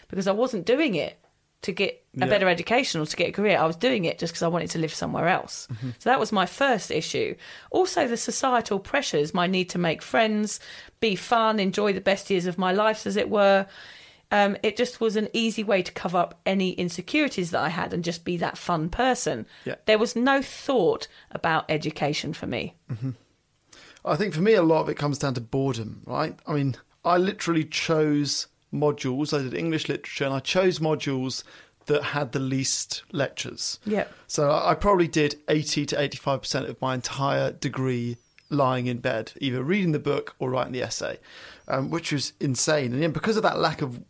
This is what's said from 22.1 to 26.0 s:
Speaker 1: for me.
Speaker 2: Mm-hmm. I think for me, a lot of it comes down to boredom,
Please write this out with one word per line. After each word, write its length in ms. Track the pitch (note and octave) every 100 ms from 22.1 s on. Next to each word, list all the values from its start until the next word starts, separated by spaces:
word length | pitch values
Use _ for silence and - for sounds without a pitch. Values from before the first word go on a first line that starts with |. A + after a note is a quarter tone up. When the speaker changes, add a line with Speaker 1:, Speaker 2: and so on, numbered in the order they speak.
| D#3 F3+
Speaker 1:
for 140 | E3 -
me. 300 | A#2+ - - -
Speaker 2:
Mm-hmm. 200 | A2+ C3 A#2+ _ _ _ _ _ - - -
I 120 | - D3+
think 160 | G#3
for 80 | D#3
me, 140 | G#3
a 80 | G#3+
lot 180 | E3 D#3+
of 80 | D3
it 60 |
comes 240 | D3 D3 C3+
down 160 | C#3+
to 80 | A#2+
boredom, 580 | A2+ C#3 C3+ A#2 G#2+ G2